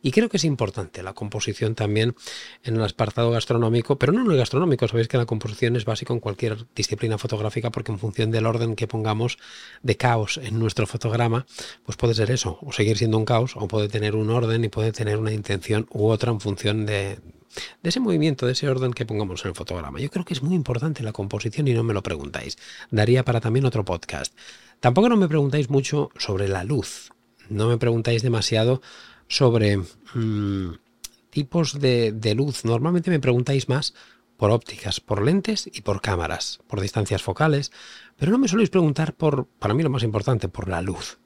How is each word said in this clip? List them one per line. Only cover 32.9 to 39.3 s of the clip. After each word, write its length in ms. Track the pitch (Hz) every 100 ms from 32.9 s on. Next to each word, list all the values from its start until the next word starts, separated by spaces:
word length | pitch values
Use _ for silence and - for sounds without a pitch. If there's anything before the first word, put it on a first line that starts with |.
| 175 170
me 100 | 160
preguntáis 500 | 131 123 123 139 -
más 260 | 135 - - - _ _ _
por 140 | 104
ópticas, 480 | 117 - - 101 -
por 240 | - 107
lentes 440 | 113 190 190 214 -
y 80 | -
por 200 | 107 98
cámaras, 580 | - 90 80 78 - - _
por 140 | 101
distancias 420 | 101 113 104 95
focales, 480 | - 92 156 143 139 - - - - _
pero 140 | 143
no 60 | 240
me 100 | 254
soléis 220 | 196 208
preguntar 460 | 185 160 135 160 -
por, 320 | 156